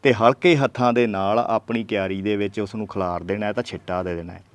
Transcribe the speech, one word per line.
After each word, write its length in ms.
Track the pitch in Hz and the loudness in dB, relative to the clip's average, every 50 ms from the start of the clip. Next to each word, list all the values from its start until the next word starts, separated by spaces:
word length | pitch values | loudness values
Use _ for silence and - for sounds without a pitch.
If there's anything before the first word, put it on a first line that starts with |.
ਤੇ 100 | - 139 | 4 4
ਹਲਕੇ 440 | 120 104 110 120 139 _ - 180 170 | 4 6 6 4 4 _ 4 4 4
ਹੱਥਾਂ 360 | 143 139 123 - - 127 123 | 4 2 0 0 0 0 2
ਦੇ 140 | 117 123 120 | 4 4 2
ਨਾਲ 320 | 113 101 95 98 98 107 117 | 2 2 0 0 2 2 0
ਆਪਣੀ 460 | - - 110 107 - - 117 117 110 | 0 0 -2 -2 -2 -2 -4 -4 -4
ਕਿਆਰੀ 380 | - 110 101 95 95 95 98 | -2 -2 -2 -2 -2 -4 -4
ਦੇ 140 | 95 104 107 | -2 -2 0
ਵਿੱਚ 240 | 101 101 98 101 107 | 0 -2 -4 -4 -6
ਉਸ 140 | 104 98 - | -6 -6 -6
ਨੂੰ 120 | 110 107 | -10 -10
ਖਿਲਾਰ 360 | 95 - 101 95 90 87 87 | -6 -4 -4 -4 -2 -4 -6
ਦੇਣਾ 240 | 85 87 98 104 104 | -4 -4 -4 -2 -2
ਹੈ 60 | 104 | -4
ਤਾਂ 100 | 104 120 | -4 -4
ਛਿੱਟਾ 400 | 117 - - 87 - - 90 90 | -6 -6 -10 -12 -8 -6 -6 -4
ਦੇ 120 | 90 92 87 | -4 -4 -6
ਦੇਣਾ 180 | 85 82 85 | -8 -8 -12
ਹੈ। 100 | 90 90 92 _ | -14 -18 -20 _